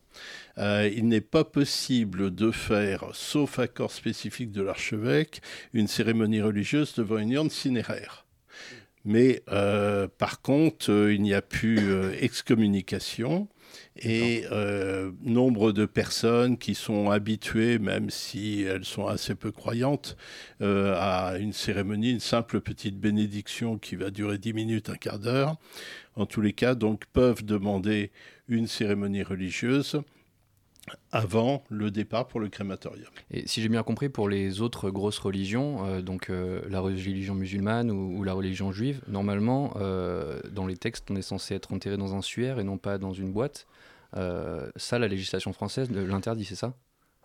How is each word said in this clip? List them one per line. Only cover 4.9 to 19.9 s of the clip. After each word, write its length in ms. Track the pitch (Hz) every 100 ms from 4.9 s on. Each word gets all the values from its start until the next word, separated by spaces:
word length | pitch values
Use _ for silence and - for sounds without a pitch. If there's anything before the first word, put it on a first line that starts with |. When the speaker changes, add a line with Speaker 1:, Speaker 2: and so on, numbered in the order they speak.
| 110 117 143 156 - - - -
Speaker 1:
une 140 | 113 104
cérémonie 540 | - 110 113 107 110
religieuse 520 | 107 104 98 147 147
devant 240 | - 104 110
une 140 | 107
urne 180 | 135 156
cinéraire. 760 | - 139 123 - 101 - - _ _ _ - - - - _ 104
Mais, 360 | 110 127 120 -
euh, 600 | 101 101 104 101 101 95 _
par 240 | - -
contre, 500 | - 143 160 - -
euh, 220 | 104 104
il 80 | 104
n'y 120 | 104
a 80 | 98
plus, 380 | - - 110 110
euh, 340 | 101 95 95 95
excommunication. 1300 | 123 - - 117 107 98 90 98 - - 120 170 202 _ - - - -
Et, 420 | 113 113 117 117
Speaker 2:
D'accord. 160 | - 107
Speaker 1:
euh, 540 | 101 101 95 95 95 92
nombre 480 | 127 117 131 110 110
de 140 | 101 104
personnes 720 | - - - 113 120 123 120
qui 180 | - 101
sont 340 | - 104 101
habituées, 680 | 104 104 107 - 110 117 117
même 300 | 98 98 107
si 520 | - - 95 107 101
elles 240 | 95 95 95
sont 220 | - 101
assez 260 | 101 -
peu 180 | 101 110
croyantes, 680 | - - 120 127